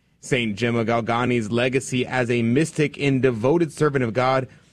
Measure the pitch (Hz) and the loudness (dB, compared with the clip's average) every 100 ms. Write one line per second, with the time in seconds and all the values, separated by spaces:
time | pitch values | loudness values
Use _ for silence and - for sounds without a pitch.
0 | _ _ - 127 113 98 117 117 110 117 | _ _ -4 -2 0 -2 0 0 0 0
1 | 113 117 123 120 104 117 131 131 - 127 | 0 0 0 0 0 0 0 0 -2 -4
2 | 120 127 120 120 117 127 160 - 147 - | -2 -2 0 0 2 2 0 0 -2 0
3 | 143 131 131 117 123 170 160 - 151 139 | 0 2 2 2 0 2 0 0 0 0
4 | 117 110 127 131 127 - _ | -2 0 0 0 -2 -10 _